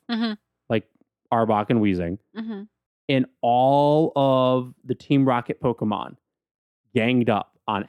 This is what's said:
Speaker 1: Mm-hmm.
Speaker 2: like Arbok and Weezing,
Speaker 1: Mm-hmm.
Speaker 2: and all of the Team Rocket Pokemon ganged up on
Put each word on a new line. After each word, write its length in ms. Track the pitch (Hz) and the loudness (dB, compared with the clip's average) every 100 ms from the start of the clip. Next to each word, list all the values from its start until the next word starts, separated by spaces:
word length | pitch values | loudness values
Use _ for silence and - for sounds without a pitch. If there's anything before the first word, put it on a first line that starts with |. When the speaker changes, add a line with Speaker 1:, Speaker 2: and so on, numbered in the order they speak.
| - | -8
Speaker 1:
Mm-hmm. 240 | 233 233 208 _ _ - | -4 -4 -6 _ _ -4
Speaker 2:
like 180 | 113 - _ _ _ _ | -4 -4 _ _ _ _
Arbok 320 | 117 110 107 104 | 0 2 2 2
and 120 | 120 | 2
Weezing, 360 | 104 90 85 98 _ 208 | 2 0 -2 -8 _ -14
Speaker 1:
Mm-hmm. 260 | 226 202 208 _ _ _ - | -12 -12 -14 _ _ _ -2
Speaker 2:
and 160 | 135 127 _ | -2 -2 _
all 720 | 120 123 131 143 147 151 160 139 | 0 2 2 2 2 2 0 0
of 580 | 139 131 127 127 127 - 131 | 2 2 2 0 -4 -10 -10
the 100 | 123 | -8
Team 320 | - 139 135 | 0 2 2
Rocket 320 | 120 - - | 0 -4 -4
Pokemon 540 | 127 117 110 101 - - _ _ _ _ _ _ _ 113 | -4 -2 -4 -4 -8 -14 _ _ _ _ _ _ _ -2
ganged 340 | 113 127 117 | 0 2 2
up 280 | 101 - _ - | 0 -4 _ -6
on 180 | 101 | -6